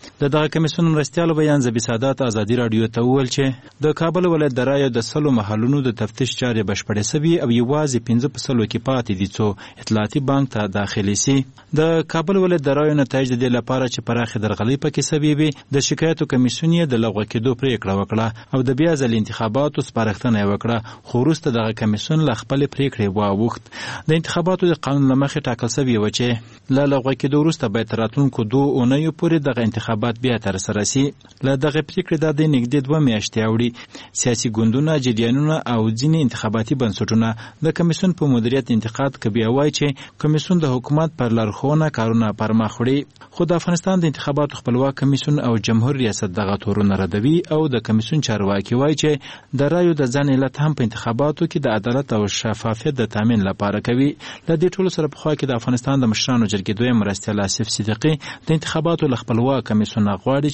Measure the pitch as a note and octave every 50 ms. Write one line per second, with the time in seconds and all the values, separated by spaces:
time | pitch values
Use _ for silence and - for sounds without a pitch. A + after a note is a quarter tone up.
0 | - - - - D3 C#3+ D3 D3+ D#3 D3 - D#3+ D#3+ D3 - - E3+ E3 D#3+ D3+
1 | C#3+ - - E3+ E3+ E3 D#3+ D3+ D#3 D3 D3 C#3+ B2 A#2+ A2+ A#2+ A2+ - A#2 A2
2 | B2+ C3+ C3 C3 C3+ A#2+ G#2 A2 G#2 G2+ B2 B2 A#2+ A2+ A2 A2 A2+ A2 A2+ A#2+
3 | A#2 B2 C3 C#3 C3+ B2 - C#3+ C3+ C3+ B2+ - - - _ - C#3 D3+ D3+ -
4 | E3 E3 D#3 F3+ F3+ F3 E3 D3+ D3+ C#3+ A#2+ B2+ B2 C3+ C#3 C#3+ C#3 C3 A#2 A#2+
5 | A2+ - - D#3 D3 D3 C3 A2+ G2+ G2+ G#2+ G#2+ A#2 B2 C#3+ C#3+ C3 B2+ G#2 -
6 | B2+ - - - C3+ A#2+ - - C3 B2 A#2 A2 G2+ F#2+ G2+ - - - G#2 G#2
7 | G2+ - - D3+ D3+ E3 E3+ E3+ C3 A#2+ A#2 A#2+ A#2+ A#2+ C#3+ D3+ D3+ C#3+ B2+ A2+
8 | A#2 A#2+ A#2 A#2+ B2+ - - - - - C3 A#2 G#2+ G#2 - - - C3+ C3+ B2+
9 | A2+ - G2+ F#2 G2 F#2 - - A2 G#2 G2 - - - - - - - A2 G#2+
10 | G#2+ G#2+ - D3+ C3 C3+ C#3 C#3 C#3 C3 - A2 G#2 G2 F#2+ G2+ G2+ - - A2+
11 | G2 G2+ G#2 - - C#3 C#3 C3+ C3 C3+ - - - - - D3 D#3 E3 E3 D#3+
12 | D#3 D#3+ - E3 D#3 E3 G3 G3 F#3 F3+ F3 D#3+ C3+ C#3 C#3 D3 D3+ D3+ D3+ D3
13 | C3+ - - C3+ C3+ B2+ B2+ A#2+ B2+ B2 A#2+ A#2+ A#2 - C3 C3 C3 A#2+ - B2
14 | A2+ - A#2 A#2+ A#2 A2+ - G#2+ G#2 G#2 G#2 - G#2 A#2 C#3 C#3+ - A2+ - D3+
15 | C3+ - E3 D3 D3 D3+ D3 C#3+ D#3 D3+ C#3+ - - - C#3 C#3 - - D#3 -
16 | D#3 D#3+ D#3+ - D#3 - C#3 B2+ B2+ A#2+ - - E3 D#3+ E3+ E3+ E3+ C#3+ B2 A2+
17 | A2+ A2+ F#2+ G#2 G#2+ - - A#2 A2 C3 A#2+ - C#3 C3+ A#2+ - - F#2+ F#2+ G2
18 | G2 - A2 A2 A2+ A2+ A2+ - - - - C3 B2+ C3 C3 C3 D#3+ E3+ D#3+ C3+
19 | C3+ A#2 A2+ A2 G#2 G2+ G#2 - A2+ A2 G#2 C3+ D3 D3+ D3 - B2+ - - A#2
20 | A2+ A2 G2 - - B2+ A2+ G#2 G2+ G2+ G2+ F#2+ - A#2 A#2 A2 A2+ - - -
21 | - - - A#2+ B2+ D#3+ D#3+ - - D3+ A2+ A#2 A2 A2 G#2+ - A2+ G#2+ G#2+ G#2
22 | - - D#3 D#3+ D#3 C#3 A2+ - - - C3+ C#3+ C#3+ C3+ - - C#3 C3+ - -
23 | G#2 G2 F#2 G#2+ G#2 G2+ G2 G2 A2+ A#2 - - - - - - - - - -
24 | - - D#3 E3 D#3+ - - F3 E3 F#3 F#3 F3+ F#3 F3 D#3 - - C3 C#3 C#3+
25 | C#3 C3+ C3 C3+ C#3 C#3 - D3+ - C3+ A#2 - B2+ A2+ - D3+ C#3 B2+ A#2 G#2
26 | G#2 G#2 G2+ - B2 A#2+ A#2+ A2+ - - - - _ - C3+ C3+ C#3+ C#3 C#3 C3+
27 | A#2 C3+ C3+ - - C3+ C#3+ D3 D3+ E3 D#3+ - C#3 A2 G2 A#2 A2 - - G#2+
28 | A2+ G#2+ - C#3+ C#3+ C3 - - A2+ G#2+ B2+ C3+ C#3 C#3+ B2+ C3+ A#2+ B2 C3+ D3
29 | D#3+ D#3+ D3 - E3+ E3 E3 D#3+ C#3+ C#3+ A#2+ B2 A2+ G#2+ - A2+ - - A2+ G#2
30 | B2 A#2+ A2 A#2 B2 B2+ A#2 A2 - G2+ F#2+ F#2+ - - G2+ G#2 G2+ - - C3+
31 | C#3 C#3+ - - - - - - - C3+ C#3 C3+ D3+ D3+ C3+ D#3 D3 - - F#3
32 | F3 - E3+ D3 D#3+ D#3 D3 C#3+ D#3 D#3 D3 B2+ A#2 A#2+ C#3+ C#3+ B2+ C3+ D#3 D#3+
33 | D3+ B2+ A2 G#2 - - - A2+ A2 A2 A2 A2 A#2+ A#2+ A#2 - - - - -
34 | - - - - - B2+ A#2 A2 - B2 G#2 A2 A2+ A2+ A2 C3+ D3+ D#3 D#3 D3
35 | B2 B2+ A2+ G#2+ A#2 A#2 B2+ C#3 D3+ D3+ D#3 - - - B2 A2+ A2 A2 A2 A#2
36 | C3+ D#3 D#3+ D#3+ D3 A2+ - - - G#2+ G#2 A2+ A2+ - D3+ C3 B2+ G#2+ F#2 -
37 | G#2+ G2 A2+ A2+ A2+ A2+ A2 - - - - - D3+ D#3+ - - E3+ E3+ D#3 -
38 | G3 F#3 D#3+ - D#3 C#3+ B2+ A#2+ A2 A#2+ C3 C3+ A#2+ - A#2+ A2 G#2+ A2+ - -
39 | C#3 C3+ - - - A2+ G2+ A#2 A2 A2 B2 C#3 D3 D3+ D3 - D3 C#3+ C#3 -
40 | - - - - - D3+ D#3 D3+ - - F3+ F3 D#3 C3+ B2+ B2+ A#2+ - D3 D#3
41 | D#3+ D#3 - - B2 A2+ A2+ A2+ A2 G#2 G2 - - C#3 D3+ D#3 D#3 D3+ - -
42 | A2+ A2+ A2+ A2+ A2+ G#2+ G2+ - A2 G#2+ A2 A2+ A2 G#2 - - A#2 B2+ C3+ C#3+
43 | - - - - - - - - F3 D#3 F3 D#3+ - F3 F3 E3 - F#3+ F#3+ F#3
44 | E3+ D#3 C3+ - - D3 C#3 D3 D3 C#3+ - - - B2 A#2+ B2+ C3+ C3+ C3 -
45 | C3+ C#3 C#3 C3+ - D3+ D3 D3 B2 B2 A#2 G#2+ - A#2 A2+ A2 A2+ C3+ D3 C3+
46 | B2 G#2+ G2 - A2 F#2+ F2+ G#2+ G2+ F#2+ G2+ G2+ - G2+ G2 G#2 G2+ G2+ G2 F#2+
47 | F#2+ F2 G2 G#2 A2 D3 E3 F3 E3 - D#3 D#3 D#3 D3+ B2 A2+ - - A2 A2
48 | A2 - D#3 D3+ - - A2 G#2 G2+ G2 G2+ G2 G2 - A#2+ B2 C#3 D3+ D#3 D3+
49 | - D3+ D3 C#3 - - - - - - - C3 C#3+ C#3+ E3 F3 F3+ E3+ E3 D3
50 | C#3 A#2+ A#2+ C#3+ C#3+ C#3+ C3+ C3 C3+ C3 - - D3 D#3 C#3+ - B2+ G#2 G#2+ G#2+
51 | - A#2+ A2+ A#2 C#3 D3+ D3+ - E3+ E3 - E3+ C3+ B2+ G#2+ G#2+ F#2+ A#2+ A#2+ C3+
52 | C3+ - A#2 G#2+ G#2 G2 - - - A2+ G#2+ - - A2+ G#2+ - - D3+ C#3+ B2
53 | A2 G#2 - G#2+ G#2+ A#2+ A#2+ G#2 F#2+ F#2+ F#2 - G#2 G2+ G2 G#2 - B2 A#2+ B2+
54 | C#3 D3 D3 - - - - - - - E3 D#3 F3+ F3+ - - F#3+ F3+ - E3+
55 | D#3 D3 - - - D#3+ D3 - C#3+ C3+ B2+ A2+ - - B2+ A#2 - C3+ C#3 C3+
56 | B2 A2 G#2 - - - B2+ A#2+ A2+ F#2+ G#2 G2 F2+ A2 G2+ G2+ A#2+ B2+ A#2+ A2+
57 | G2+ G2+ G2 - - A2+ G#2 G#2 G2 F#2 - - A2 - - - G#2 A2 G#2+ -
58 | - D#3 D#3 D3 - - - - - - D#3+ D#3 - - - D#3+ D3+ E3+ E3+ D#3+
59 | D#3+ C#3+ B2 A2 - - A#2 A2+ A#2+ C3+ C#3 B2+ A2+ - G#2+ G#2+ G#2+ - - A2
60 | G#2 G2+ G2+ F#2 - B2+ C3+ C#3+ C#3+ D3